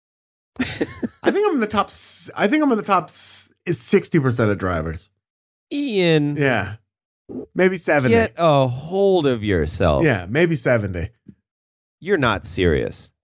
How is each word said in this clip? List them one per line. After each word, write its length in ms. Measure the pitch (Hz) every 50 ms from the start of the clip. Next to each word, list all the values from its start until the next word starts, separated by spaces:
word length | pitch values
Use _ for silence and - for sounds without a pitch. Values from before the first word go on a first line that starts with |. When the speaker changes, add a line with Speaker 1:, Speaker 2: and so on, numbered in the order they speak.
| _ _ _ _
Speaker 1:
<laughs> 400 | _ _ _ _ _ _ _ -
Speaker 2:
I 680 | 254 - - - - - - - - - - _ - -
think 160 | 262 392 415 415
I'm 60 | 339
in 60 | 262
the 60 | 214
top 200 | 208 - 202 196
s-, 440 | - - - - - - - - - -
I 100 | - 175
think 160 | 202 269 311
I'm 80 | 302 277
in 80 | 233 208
the 60 | -
top 200 | - 196 180 156
s-, 480 | - - - - - - - - - _ _ _ 175
sixty 480 | 165 - - - - 190 - - - 165
percent 320 | 131 131 113 120 117 104
of 60 | 104 87
drivers. 520 | 95 92 87 82 78 82 80 78 - _ _ _ _ _ _ _ _ _ _ _ _ _
Speaker 1:
Ian. 640 | - 285 285 269 214 190 180 170 160 156 147 147 147
Speaker 2:
Yeah. 380 | 147 143 139 123 107 95 95 107 - _ _ _ _ _ _ _ _ _ - - - - _
Maybe 260 | _ 170 180 185 190 175
seventy. 360 | - - 160 147 127 131 233
Speaker 1:
Get 200 | 233 226 220 -
a 320 | 151 170 160 147 139 135 127
hold 580 | 123 131 143 165 185 196 196 196 190 180 147
of 160 | 139 123 110
yourself. 600 | 107 104 95 85 73 76 - - 101 82 76 67 165
Speaker 2:
Yeah, 220 | 151 117 92 87 90
maybe 260 | 117 151 180 170 165
seventy. 540 | 135 - 143 123 117 113 95 92 87 82 - _ _ _ - - _ _ _ _ _ _ _ _ _ _ _ _ _
Speaker 1:
You're 180 | - 175 202 160
not 280 | 131 117 101 90 -
serious. 640 | - - - 90 87 76 65 55 50 - - - - _ _